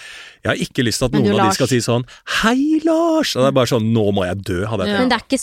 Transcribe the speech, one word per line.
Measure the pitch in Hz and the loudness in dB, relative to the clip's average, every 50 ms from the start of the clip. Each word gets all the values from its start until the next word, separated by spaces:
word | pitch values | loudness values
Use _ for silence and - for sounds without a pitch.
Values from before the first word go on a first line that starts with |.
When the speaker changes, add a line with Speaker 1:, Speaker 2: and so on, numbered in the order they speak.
| - - - - - - - _ - | -10 -18 -18 -18 -20 -20 -18 _ -4
Speaker 1:
jeg | |
har | 101 131 | -4 -2
ikke | - - - - - 127 | -2 -4 -6 -4 -2 -2
lyst | 113 101 - | -2 -2 -2
til | - | -2
at | 123 131 | 0 0
Speaker 2:
Men | 143 135 | 2 2
Speaker 1:
noen | |
Speaker 2:
du, | - 101 | 2 2
Speaker 1:
av | - | 2
de | 196 190 | 2 2
Speaker 2:
Lars. | 190 | 0
Speaker 1:
skal | - 139 | 0 0
si | 120 127 123 110 | 0 0 0 0
sånn, | - 120 117 127 - - - - - - - - | 0 -2 -2 -2 -6 -12 -18 -10 -6 -4 -2 0
«Hei, | 220 240 262 277 302 311 311 302 | 2 2 2 2 2 2 2 2
Lars!» | 320 320 320 330 339 320 320 294 - - | 2 2 2 2 2 2 0 0 0 0
Og | 120 127 | 0 2
det | 135 | 2
er | 135 135 | 4 2
bare | 127 | 2
sånn, | 113 143 120 110 110 117 | 2 2 0 2 2 2
«Nå | 117 107 101 101 | 2 2 2 2
må | 101 92 | 0 0
jeg | 90 90 101 98 | -2 -4 -4 -4
dø», | - 92 87 98 107 | -4 -4 -2 -2 -2
hadde | 113 104 90 | -2 -2 -2
jeg | 202 | -2
Speaker 3:
Ja. | 208 | 0
Speaker 1:
tenkt. | - | 0
Speaker 2:
Men | 254 254 | 0 0
det | 247 220 | 0 -2
er | - | -2
ikke | - - 262 | -2 -4 -4